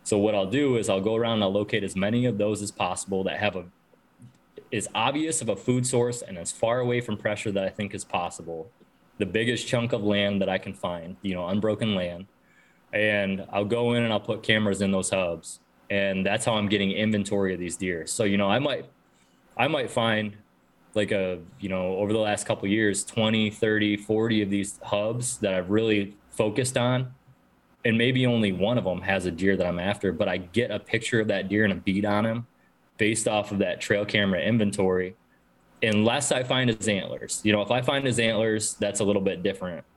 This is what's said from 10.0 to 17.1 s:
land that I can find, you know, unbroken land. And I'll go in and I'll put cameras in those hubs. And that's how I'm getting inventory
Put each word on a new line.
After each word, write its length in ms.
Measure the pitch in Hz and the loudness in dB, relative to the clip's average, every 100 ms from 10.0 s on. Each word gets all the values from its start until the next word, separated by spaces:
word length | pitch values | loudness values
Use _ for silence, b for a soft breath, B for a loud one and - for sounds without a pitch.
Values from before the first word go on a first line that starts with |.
land 380 | 104 101 101 101 | 2 2 2 2
that 80 | 95 | 0
I 100 | 95 | -2
can 160 | - | -4
find, 420 | 92 92 87 82 95 | -6 -6 -6 -8 -8
you 120 | 98 | -6
know, 120 | 90 87 | -4 -2
unbroken 480 | 104 107 104 113 | 0 0 0 0
land. 320 | 98 87 87 95 _ b b b b _ | -2 -2 -6 -14 _ b b b b _
And 540 | - 107 104 98 95 95 | 0 2 2 0 -2 -2
I'll 140 | 101 | -2
go 280 | 104 117 120 | 0 2 2
in 100 | 120 | 2
and 100 | 117 | 2
I'll 80 | 107 | 0
put 220 | - 107 | -2 -6
cameras 380 | - 110 107 95 | 2 2 4 2
in 80 | 98 | 2
those 200 | 95 90 | 2 2
hubs. 500 | 95 90 82 - - _ _ _ | 0 0 -4 -10 -18 _ _ _
And 340 | 101 98 95 | -2 0 0
that's 200 | 95 110 | 0 0
how 100 | - | 0
I'm 140 | 110 101 | 0 2
getting 220 | 101 98 | 2 2
inventory 600 | 95 107 | 2 2